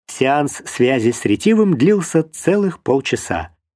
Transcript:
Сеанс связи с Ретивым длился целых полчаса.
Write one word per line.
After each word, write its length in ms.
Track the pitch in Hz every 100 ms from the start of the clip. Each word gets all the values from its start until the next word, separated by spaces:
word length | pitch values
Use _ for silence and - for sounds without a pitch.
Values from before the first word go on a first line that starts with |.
| -
Сеанс 560 | - 131 147 143 - -
связи 440 | - 123 131 113
с 140 | 117
Ретивым 520 | 101 104 208 220 208 139
длился 460 | 160 208 165 160
целых 600 | 156 - - 202 196 -
полчаса. 720 | - 135 139 120 - 82 80 _ _